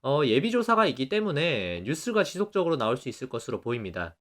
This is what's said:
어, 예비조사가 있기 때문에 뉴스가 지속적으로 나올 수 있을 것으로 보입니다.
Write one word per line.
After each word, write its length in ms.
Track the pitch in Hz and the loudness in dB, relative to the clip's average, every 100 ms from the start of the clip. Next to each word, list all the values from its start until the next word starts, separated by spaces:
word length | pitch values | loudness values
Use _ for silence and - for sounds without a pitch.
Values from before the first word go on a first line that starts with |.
어, 180 | 131 143 | 2 2
예비조사가 600 | 143 117 214 240 233 226 208 | 4 4 4 0 2 4 4
있기 240 | 123 131 | 2 -2
때문에 720 | 208 214 147 170 127 92 87 | 0 0 0 0 0 -2 -4
뉴스가 420 | 95 160 - 214 | -4 -4 0 0
지속적으로 540 | 185 180 202 196 170 156 | 0 -2 -2 0 0 2
나올 180 | 110 127 | 0 0
수 140 | 131 | -4
있을 180 | 110 131 | -10 -8
것으로 320 | 117 - 113 | -8 -6 -6
보입니다. 560 | - 120 101 90 85 - | -4 -4 -4 -6 -8 -10